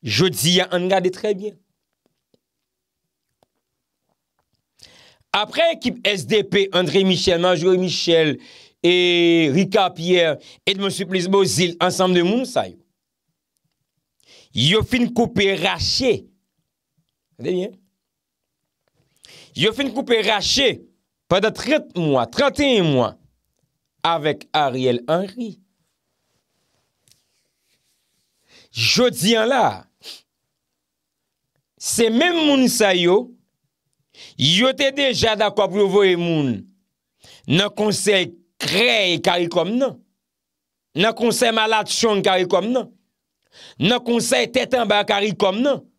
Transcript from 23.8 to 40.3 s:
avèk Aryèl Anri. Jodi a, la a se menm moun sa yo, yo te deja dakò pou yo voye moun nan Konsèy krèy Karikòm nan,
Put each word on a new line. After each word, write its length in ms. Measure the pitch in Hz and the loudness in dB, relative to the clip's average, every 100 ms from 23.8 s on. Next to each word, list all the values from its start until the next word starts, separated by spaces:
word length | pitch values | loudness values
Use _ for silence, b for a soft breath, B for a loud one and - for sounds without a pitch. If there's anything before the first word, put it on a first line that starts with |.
| _ _ | _ _
avèk 440 | - 165 151 147 - | -2 0 -2 -4 -4
Aryèl 500 | 156 143 127 127 120 120 | -2 -2 0 0 -2 -2
Anri. 460 | 165 196 220 226 175 _ _ _ _ _ _ _ _ _ _ _ _ _ _ _ _ _ _ _ _ _ _ _ _ _ _ _ _ b b b | -4 -4 -10 -12 -12 _ _ _ _ _ _ _ _ _ _ _ _ _ _ _ _ _ _ _ _ _ _ _ _ _ _ _ _ b b b
Jodi 640 | - 113 - 247 - 185 226 | -4 -2 2 0 0 0 2
a, 100 | 220 | 2
la 180 | 269 175 | 2 0
a 60 | 95 - _ B B _ _ _ _ _ _ _ _ _ _ _ _ _ _ _ _ | -2 -16 _ B B _ _ _ _ _ _ _ _ _ _ _ _ _ _ _ _
se 260 | - - 226 | -8 0 2
menm 280 | 226 349 339 302 | 2 2 2 2
moun 220 | 277 247 | 4 2
sa 220 | - 208 | 2 2
yo, 380 | 185 175 190 247 - _ _ _ _ _ _ _ B B B | 4 4 2 0 -16 _ _ _ _ _ _ _ B B B
yo 320 | 135 180 254 269 | 0 2 2 0
te 140 | 277 | -2
deja 400 | 277 269 240 226 214 | 0 -2 0 0 0
dakò 300 | 214 208 196 | 0 0 -2
pou 160 | 190 | 0
yo 80 | 202 | 2
voye 240 | 196 196 175 | 4 4 2
moun 440 | 175 160 139 104 98 _ _ _ _ _ b b b | 0 0 0 -4 -8 _ _ _ _ _ b b b
nan 240 | 165 208 | 0 0
Konsèy 560 | 208 214 202 202 196 175 - _ _ | -2 -2 -2 0 0 0 -8 _ _
krèy 560 | - 180 240 226 190 170 - | -4 0 0 0 0 0 0
Karikòm 480 | 175 170 180 170 | -2 -2 -2 -2
nan, 220 | 233 269 127 _ _ _ | -2 -2 -6 _ _ _